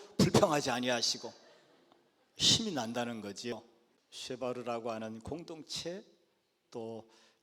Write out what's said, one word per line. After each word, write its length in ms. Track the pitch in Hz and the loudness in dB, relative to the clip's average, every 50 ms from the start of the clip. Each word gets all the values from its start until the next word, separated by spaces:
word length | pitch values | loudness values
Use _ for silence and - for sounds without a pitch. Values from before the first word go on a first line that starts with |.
| - - - | -18 -8 4
불평하지 540 | - 165 180 - - 202 180 151 147 135 135 | 6 6 8 8 8 6 8 6 2 2 2
아니하시고 600 | 120 123 123 127 123 117 117 - - 120 - 113 - - - - - - _ _ _ _ _ _ _ _ _ _ _ _ _ _ _ | 0 0 2 2 2 2 2 0 -2 -2 -6 -12 -14 -16 -20 -20 -20 -20 _ _ _ _ _ _ _ _ _ _ _ _ _ _ _
힘이 360 | - - - - - 226 214 170 | 2 4 4 6 4 4 0 -2
난다는 480 | 135 117 113 117 123 120 117 117 110 | -2 -4 -2 -2 -2 -2 -2 -4 -6
거지요. 420 | 101 101 98 - - 120 113 - - - _ _ _ _ _ _ _ _ | -8 -10 -10 -8 -6 -6 -8 -8 -10 -16 _ _ _ _ _ _ _ _
쉐바르라고 800 | - - - - 131 120 131 123 123 123 120 123 117 117 113 120 | -16 -14 -10 -10 -8 -6 -4 -4 -4 -4 -4 -4 -4 -4 -4 -4
하는 300 | 110 110 110 110 110 113 | -4 -4 -6 -8 -10 -10
공동체, 840 | 110 - 147 170 170 165 165 156 - - - - - 165 180 202 226 - _ _ _ _ _ _ _ _ _ _ _ _ | -10 -8 -8 -8 -10 -12 -14 -14 -12 -10 -10 -8 -8 -8 -8 -10 -12 -16 _ _ _ _ _ _ _ _ _ _ _ _
또 380 | - 123 113 113 113 110 - - - - - _ _ _ | -12 -10 -8 -8 -10 -10 -12 -16 -20 -20 -20 _ _ _